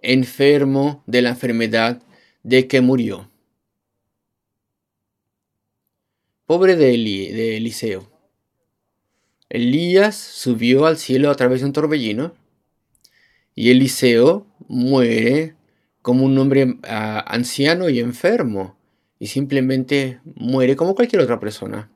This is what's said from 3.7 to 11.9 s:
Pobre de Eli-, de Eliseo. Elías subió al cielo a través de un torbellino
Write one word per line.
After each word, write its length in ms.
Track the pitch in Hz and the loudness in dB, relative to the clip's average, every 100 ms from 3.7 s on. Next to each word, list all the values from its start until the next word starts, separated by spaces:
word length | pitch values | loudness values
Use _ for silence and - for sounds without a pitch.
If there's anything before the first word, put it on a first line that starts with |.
| _ _ _ _ _ _ _ _ _ _ _ _ _ _ _ _ _ _ _ _ _ _ _ _ _ _ _ | _ _ _ _ _ _ _ _ _ _ _ _ _ _ _ _ _ _ _ _ _ _ _ _ _ _ _
Pobre 320 | _ 170 190 180 | _ 2 2 4
de 180 | 139 | 4
Eli-, 380 | 120 113 98 95 | 2 -2 -6 -8
de 240 | 107 113 110 | -6 -6 -4
Eliseo. 540 | 113 110 117 95 95 _ _ _ _ _ _ _ _ _ _ _ _ _ _ | -8 -8 -8 -8 -12 _ _ _ _ _ _ _ _ _ _ _ _ _ _
Elías 680 | 117 120 143 175 185 208 208 | -4 0 0 2 4 2 0
subió 680 | - - - 117 117 131 | -16 -10 -4 -2 2 4
al 140 | 156 160 | 4 0
cielo 320 | - 131 143 | -2 0 2
a 60 | 139 | 2
través 240 | 127 131 | 0 0
de 60 | 139 | -2
un 60 | |
torbellino 600 | 143 151 | -2 -2